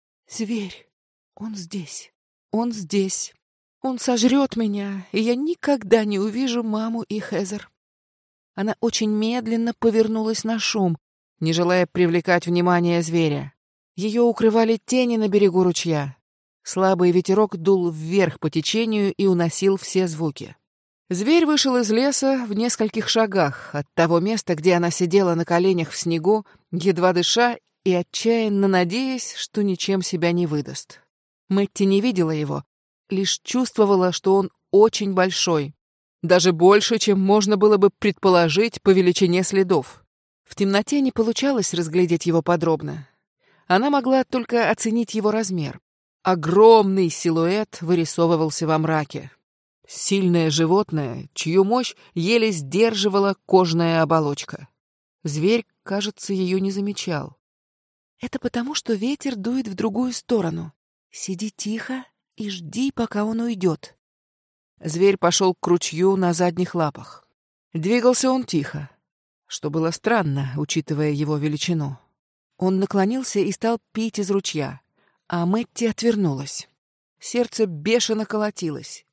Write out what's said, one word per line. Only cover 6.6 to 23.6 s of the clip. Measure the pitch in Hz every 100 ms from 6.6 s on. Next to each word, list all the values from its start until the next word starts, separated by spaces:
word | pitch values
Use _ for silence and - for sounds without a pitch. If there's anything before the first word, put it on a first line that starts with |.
маму | 226 214 220 226
и | - 208
Хезер!» | - 180 190 208 - _ _ _ _ _ _ _ _
Она | - 208 -
очень | 233 - 214
медленно | 208 220 247 226 226 233 -
повернулась | 233 220 220 220 220 220
на | 220 226
шум, | - 220 185 160 _ _ _ -
не | 160
желая | 165 175 180 175
привлекать | 175 175 170 185 175 170
внимание | 175 175 175 175 170
зверя. | 160 170 160 143 139 _ _ _ _ -
Её | 214 226 240
укрывали | 226 226 220 226 226
тени | - 254 247 226
на | 214
берегу | 202 196 180
ручья. | 180 170 170 151 139 - _ _ _ _
Слабый | - 190 190 185 180
ветерок | 175 180 196 208 180
дул | 160 196 175
вверх | 156 160 196 175 -
по | 156
течению | 160 - 220 226 214 196
и | - 196
уносил | 175 170 - 190 190
все | - 190 180
звуки. | 156 160 - - - _ _ _ _ -
Зверь | 180 262 330 311
вышел | 302 269 247
из | 214
леса | 226 277 269 269 269 233
в |
нескольких | 202 240 - 214 220 -
шагах | 226 214 190 147 -